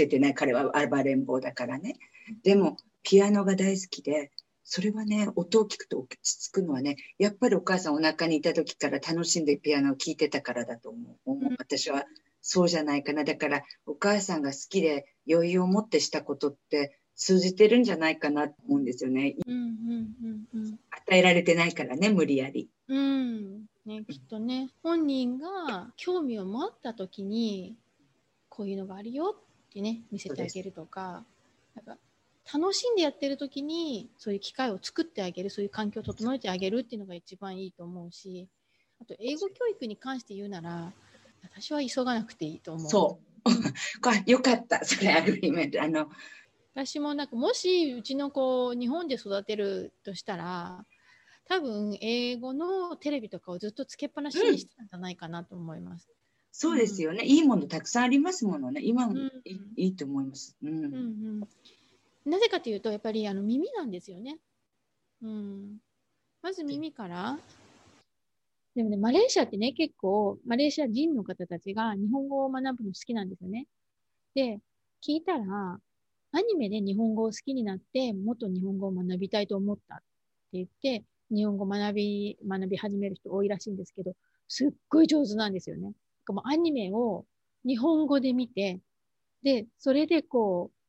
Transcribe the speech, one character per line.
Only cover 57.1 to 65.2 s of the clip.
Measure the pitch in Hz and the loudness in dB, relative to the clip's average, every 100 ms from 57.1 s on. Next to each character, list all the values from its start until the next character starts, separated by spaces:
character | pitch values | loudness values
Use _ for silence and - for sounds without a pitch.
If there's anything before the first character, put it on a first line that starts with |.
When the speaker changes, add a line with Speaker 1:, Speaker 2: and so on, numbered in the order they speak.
Speaker 1:
ね。 | 196 | 0
Speaker 2:
う | |
ん。 | - | 6
Speaker 1:
い | 294 | 6
い | |
も | 294 202 | 8 4
の | 143 | 2
た | 156 | -6
く | - | -2
さ | 240 | 2
ん | |
あ | 247 | 4
り | 277 | 4
ま | 349 | 4
す | 370 208 | 0 -2
も | 294 | -2
の | 127 | -4
ね。 | 294 | -2
今 | - 247 233 | 2 2 2
も | 262 | 0
い-、 | |
Speaker 2:
う | 269 | -4
ん。 | 262 - 190 202 - | -8 -12 -14 -10 -2
Speaker 1:
い | 185 | -2
い | 185 | 0
と | |
思 | 139 139 | -4 -4
い | 135 | -4
ま | 139 | -8
す。 | - _ | -16 _
う | 147 | -8
ん。 | 320 | -4
Speaker 2:
う | 277 | -4
ん、 | |
う | 262 240 214 220 214 202 _ _ _ _ _ _ _ 285 | -6 -6 -6 -8 -8 -10 _ _ _ _ _ _ _ -2
ん。 | |
な | 359 | 2
ぜ | 453 | 2
か | 370 | 2
と | 233 | -4
い | 202 | -4
う | |
と、 | 226 | -4
や | 214 | -4
っ | |
ぱ | 220 | -2
り | 220 208 | -2 -2
あ | |
の、 | 196 | -2
耳 | 202 254 415 | -2 0 -2
な | 466 | -4
ん | 269 | -6
で | 180 | -8
す | - | -12
よ | 180 | -14
ね。 | 247 311 _ _ _ _ _ _ _ _ | -14 -14 _ _ _ _ _ _ _ _